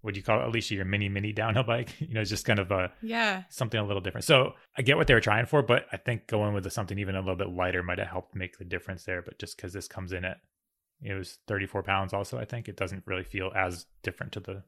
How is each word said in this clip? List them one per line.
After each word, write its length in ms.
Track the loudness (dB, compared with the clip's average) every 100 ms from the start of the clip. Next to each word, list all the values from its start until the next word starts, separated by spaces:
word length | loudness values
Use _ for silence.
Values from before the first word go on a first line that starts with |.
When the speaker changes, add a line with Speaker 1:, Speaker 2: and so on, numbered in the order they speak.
Speaker 1:
what 140 | -4
do 40 | -6
you 40 |
call 160 | 2 2
it, 60 | 4
Alicia, 280 | 0 -2
your 100 | -2
mini, 240 | 0 0 0
mini 240 | -2 -2
downhill 300 | -2 2 2
bike? 280 | 2 0 -2 -8
<laughs> 40 |
You 140 | -4
know, 60 | -2
it's 80 | -2
just 140 | -2 2
kind 120 | 2
of 120 | 4
a, 200 | 2 0 -4
Speaker 2:
Yeah. 420 | -6 0 0 0 -8
Speaker 1:
something 280 | -4 -2 0
a 60 | 0
little 160 | -2
different. 220 | -2 -6
So 300 | 6 6 6 -2 _ -2
I 60 |
get 140 | 4 6
what 100 | 8
they 80 |
were 60 | 8
trying 260 | 8 4 6
for, 160 | 4
but 240 | 6 4 4
I 40 | -6
think 280 | -4 -4 -2
going 280 | 0 2
with 160 | 0 -2
something 260 | -4 -4 -4
even 160 | -2 -2
a 40 |
little 160 | -2 -2
bit 120 | -2
lighter 320 | 0 0 0
might 160 | -2 -2
have 100 | -2
helped 260 | -6 -8
make 240 | -8 -8 -10
the 60 |
difference 400 | -6 -6 -6 -10
there. 180 | -4 -6
But 160 | -6 -12
just 180 | -14 -10
'cause 140 | -10
this 140 | -10 -10
comes 240 | -10 -6
in 120 | -4
at, 160 | -6 -8 _ _ _ _ _ _
it 120 | -8
was 240 | -6 -8 -14 -4
thirty-four 360 | -2 -2 -4
pounds 300 | 0 0 0
also, 260 | -4 -4 -6
I 60 |
think, 240 | -6 -8 -8
it 80 | -6
doesn't 280 | -6 -6 -6
really 180 | -6
feel 280 | -4 -4 -2
as 320 | 0 -2 -2 -12 _
different 300 | -8 -6 -10
to 80 | -10
the 240 | -10 -12